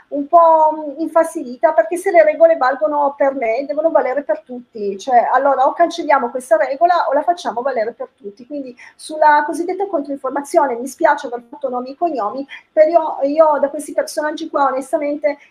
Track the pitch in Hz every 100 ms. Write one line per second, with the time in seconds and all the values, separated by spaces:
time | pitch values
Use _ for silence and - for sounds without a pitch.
0 | - 285 285 339 330 320 311 311 302 277
1 | 311 330 320 330 254 254 320 320 320 349
2 | 392 349 311 302 330 330 254 277 302 294
3 | 277 269 277 269 226 226 285 294 330 302
4 | 254 262 294 311 - 247 240 226 202 196
5 | 269 240 202 254 277 262 269 294 339 330
6 | 294 277 240 254 - 320 269 277 349 339
7 | - 285 302 349 254 214 262 247 220 233
8 | 254 _ 202 202 240 294 254 240 - _
9 | - 311 302 294 302 311 349 370 392 320
10 | 285 277 254 277 277 339 277 233 254 -
11 | 320 285 254 240 - 302 262 247 254 277
12 | 349 285 208 262 277 - _ - 311 339
13 | 311 - 277 302 320 277 277 302 294 294
14 | 294 - 302 311 320 302 277 262 277 320
15 | 294 294 294 285 _